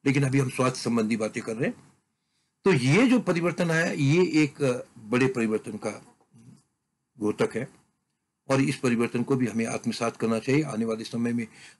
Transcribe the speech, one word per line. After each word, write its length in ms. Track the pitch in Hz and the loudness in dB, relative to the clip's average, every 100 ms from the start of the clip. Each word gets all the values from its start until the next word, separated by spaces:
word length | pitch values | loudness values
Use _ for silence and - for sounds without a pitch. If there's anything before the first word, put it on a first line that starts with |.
| 139 | 0
लेकिन 180 | 139 | 2
अभी 160 | 139 135 | 2 2
हम 100 | 127 | 0
स्वास्थ्य 320 | - 127 127 | 0 -2 -2
संबंधी 360 | 123 117 107 113 | -2 0 0 -2
बातें 260 | 107 117 | -4 -6
कर 120 | 110 113 | -8 -4
रहे 140 | 170 | -6
हैं। 240 | - - _ _ _ _ _ _ _ | -6 -16 _ _ _ _ _ _ _
तो 100 | 196 | 2
ये 340 | 160 127 143 254 | 4 4 4 6
जो 120 | 247 | 4
परिवर्तन 520 | 185 170 170 170 175 | 2 0 0 0 0
आया, 200 | 160 170 | 0 0
ये 520 | 170 139 165 180 156 | 0 4 4 4 4
एक 420 | 147 - 139 123 - - | 2 0 -2 -2 -8 -18
बड़े 300 | 107 123 131 | -4 2 2
परिवर्तन 440 | 127 113 107 - | 2 0 -2 -4
का 180 | 104 107 80 - _ _ 117 - - _ _ _ _ _ - | -8 -8 -10 -16 _ _ -20 -20 -20 _ _ _ _ _ -6
द्योतक 300 | 104 104 113 113 | -6 -2 -2 -2
है 140 | 123 _ _ _ _ _ _ _ - | -10 _ _ _ _ _ _ _ -2
और 120 | 135 | 0
इस 160 | 143 139 | 0 -2
परिवर्तन 460 | 131 117 117 120 | 0 0 0 -2
को 120 | 120 135 | -2 0
भी 120 | 120 | 0
हमें 180 | 110 113 | -2 -4
आत्मसात 520 | 110 120 110 117 - | -4 -6 -4 -4 -2
करना 220 | 113 113 | -2 -2
चाहिए। 240 | 110 139 | 0 0
आने 220 | 151 110 113 | 0 -4 -4
वाले 180 | 110 | -4
समय 300 | 113 117 120 | -6 -4 -2
में 140 | 117 113 - - | -4 -6 -14 -20